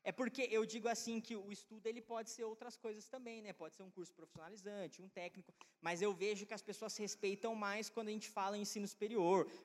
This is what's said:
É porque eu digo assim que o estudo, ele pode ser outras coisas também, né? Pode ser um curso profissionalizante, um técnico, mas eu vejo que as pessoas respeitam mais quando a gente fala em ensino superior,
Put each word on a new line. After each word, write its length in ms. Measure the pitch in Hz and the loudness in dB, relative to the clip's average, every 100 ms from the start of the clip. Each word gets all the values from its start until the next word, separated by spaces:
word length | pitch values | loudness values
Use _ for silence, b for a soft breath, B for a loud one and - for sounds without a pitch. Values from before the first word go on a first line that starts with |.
| - | -4
É 60 | |
porque 380 | - 254 269 240 | 0 0 2 4
eu 140 | 220 220 | 4 2
digo 220 | 226 233 | 2 0
assim 320 | 226 233 226 | 2 0 -2
que 140 | 226 220 | -2 -6
o 160 | 202 | -6
estudo, 340 | 202 - 220 220 | -10 -12 -8 -4
ele 160 | 233 | -4
pode 280 | 226 233 226 | -4 -6 -4
ser 120 | - | -4
outras 320 | 220 220 240 - | -4 -4 -10 -8
coisas 320 | 226 214 - | -6 -6 -8
também, 340 | 262 233 226 | -10 -10 -10
né? 120 | 208 | -10
Pode 220 | - 156 - | -8 -10 -12
ser 80 | |
um 80 | 190 | -14
curso 200 | 190 165 | -10 -12
profissionalizante, 880 | - 156 165 160 208 190 208 165 - | -12 -18 -14 -14 -10 -6 -4 -6 -8
um 60 | 190 | -12
técnico, 460 | 190 175 190 - - B B | -8 -8 -8 -18 -20 B B
mas 220 | 170 175 | 0 2
eu 100 | 208 | 2
vejo 320 | 175 202 202 208 | 2 2 0 -4
que 60 | |
as 80 | 214 | -8
pessoas 340 | - - 220 - | -8 -6 -4 -2
respeitam 560 | 202 - 196 202 226 226 | -4 2 2 2 0 2
mais 340 | 202 208 214 | 2 0 -2
quando 180 | 233 214 | -2 -2
a 40 | |
gente 180 | 214 - | -2 -4
fala 280 | 208 190 208 | 0 0 2
em 40 | |
ensino 260 | 202 214 202 | 0 0 -2
superior, 580 | - 208 226 170 190 143 B | -2 0 6 10 10 8 B